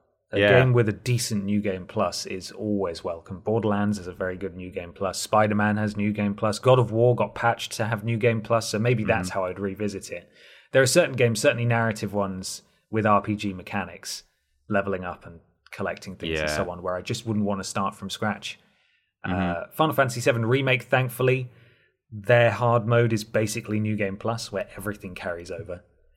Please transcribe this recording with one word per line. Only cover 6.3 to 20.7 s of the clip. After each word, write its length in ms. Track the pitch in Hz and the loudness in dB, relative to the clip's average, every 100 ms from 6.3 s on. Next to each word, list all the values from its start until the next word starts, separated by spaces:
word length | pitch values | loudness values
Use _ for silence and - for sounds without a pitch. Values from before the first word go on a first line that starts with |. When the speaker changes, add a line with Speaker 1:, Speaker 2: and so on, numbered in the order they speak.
| 101 | 0
Speaker 1:
Plus. 240 | 107 101 | -2 2
God 200 | 127 127 | 6 6
of 120 | 104 | 4
War 240 | 110 123 120 | 4 4 4
got 180 | 104 | -2
patched 380 | - 117 113 - | 0 0 0 -4
to 120 | - 110 | -6 -4
have 180 | 110 | -2
New 140 | 113 113 | -2 2
Game 240 | 117 113 | 2 2
Plus, 260 | 107 113 110 | 0 0 0
so 80 | 104 | 0
maybe 280 | 117 110 107 | 2 2 2
that's 240 | 110 90 | 0 -2
Speaker 2:
Mm-hmm. 100 | 98 | -2
Speaker 1:
how 60 | 92 | -4
I'd 120 | 92 | -2
revisit 520 | 98 95 104 98 - | -6 -4 -4 -6 -10
it. 180 | 87 - _ - - _ | -14 -16 _ -20 -20 _
There 80 | 135 | 4
are 40 | 131 | 6
certain 280 | 180 147 127 | 4 2 2
games, 240 | 120 110 | 2 4
certainly 260 | 143 120 120 | 2 2 2
narrative 480 | 117 113 107 101 | 2 0 -2 -4
ones, 500 | 101 98 92 92 - - _ _ | -2 -2 -4 -10 -12 -16 _ _
with 140 | 110 107 | 0 4
R 160 | 101 | 2
P 140 | 107 104 | 2 -4
G 160 | 101 | -6
mechanics, 680 | 92 - 101 87 87 - - - _ _ _ - | -8 -8 -6 -6 -10 -14 -14 -16 _ _ _ -4
leveling 340 | 101 101 92 90 | -2 -2 -4 -6
up 200 | - 87 | -10 -16
and 140 | 82 _ _ _ | -20 _ _ _
collecting 440 | - 92 90 95 90 | -8 -8 -8 -12 -10
things 220 | 82 78 | -4 -2
and 80 | 76 | -2
Speaker 2:
Yeah. 60 | 76 | -2
Speaker 1:
so 140 | 90 | -4
on, 100 | 87 | -6
where 140 | 90 90 | -6 -6
I 60 | |
just 240 | 92 117 113 | -6 -6 -4
wouldn't 200 | 107 101 | -2 0
wanna 180 | 98 | -2
start 320 | 92 104 98 - | -4 -4 -4 -6
from 140 | 98 | -10
scratch. 500 | - 107 - - - _ _ _ _ _ _ | -6 -4 -4 -10 -14 _ _ _ _ _ _
Uh, 60 | 95 | -4
Speaker 2:
Mm-hmm. 420 | 90 90 85 87 | -2 -2 -2 -4
Speaker 1:
Final 200 | - 156 135 | 0 2 2
Fantasy 240 | 131 123 | 0 0
seven 240 | 139 117 113 | 0 2 2
Remake, 380 | 135 131 | 2 2